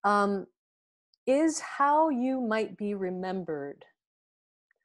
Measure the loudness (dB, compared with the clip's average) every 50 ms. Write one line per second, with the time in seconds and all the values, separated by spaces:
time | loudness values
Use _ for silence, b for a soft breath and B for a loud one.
0 | _ 4 4 4 4 2 0 -2 -6 -10 _ _ _ _ _ _ _ _ _ _
1 | _ _ _ _ _ 2 2 4 4 2 0 -2 -8 -10 -2 0 2 4 4 4
2 | 4 2 2 0 0 -2 -2 -2 -2 -2 0 -2 -2 -4 -6 -8 -6 -6 -4 -4
3 | -4 -4 -4 -4 -6 -4 -4 -6 -4 -6 -6 -6 -6 -10 -12 _ -20 _ _ _
4 | _ _ _ _ _ _ _ _ _ _ _ _ _ _ _ _ _